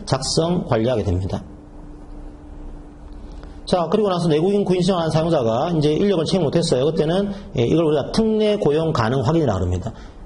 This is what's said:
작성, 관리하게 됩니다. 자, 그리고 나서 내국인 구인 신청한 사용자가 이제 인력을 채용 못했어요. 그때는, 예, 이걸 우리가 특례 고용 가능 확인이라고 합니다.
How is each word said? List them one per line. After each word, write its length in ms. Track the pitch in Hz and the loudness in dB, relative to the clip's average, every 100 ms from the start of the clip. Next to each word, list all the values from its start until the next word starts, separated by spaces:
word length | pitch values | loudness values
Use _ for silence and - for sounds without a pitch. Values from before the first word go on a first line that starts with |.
작성, 600 | - 131 - - 165 175 | -4 -2 -2 0 0 0
관리하게 400 | - 113 113 120 | 0 0 2 0
됩니다. 400 | 95 90 95 98 - - - - - - - - - - - - - - - - - - - - - - - | 0 0 -2 -6 -8 -16 -18 -18 -16 -16 -16 -16 -16 -16 -18 -16 -14 -14 -16 -18 -18 -16 -16 -16 -16 -14 -2
자, 220 | 185 165 | 0 2
그리고 200 | 208 202 | 2 2
나서 180 | 175 165 | 2 2
내국인 340 | 151 185 202 | 2 2 2
구인 200 | 190 180 | 2 2
신청한 280 | 175 180 160 | 2 2 2
사용자가 600 | 156 165 160 113 113 170 160 | 0 2 2 2 2 0 2
이제 160 | 147 | 2
인력을 280 | 151 202 175 151 | 4 2 2 2
채용 180 | 190 | 0
못했어요. 400 | 147 170 - 127 | 2 2 2 2
그때는, 480 | 147 160 156 185 202 - - - | 2 2 0 0 -2 -4 -6 0
예, 40 | |
이걸 240 | 117 156 160 | 2 4 4
우리가 260 | 151 - | 2 0
특례 440 | - 220 214 214 208 | 0 2 2 2 2
고용 360 | 156 147 160 | 2 2 2
가능 300 | 131 113 135 | 2 2 2
확인이라고 340 | 120 165 139 95 | 2 2 2 2
합니다. 320 | 90 90 117 - - - | 0 -2 -4 -10 -16 -16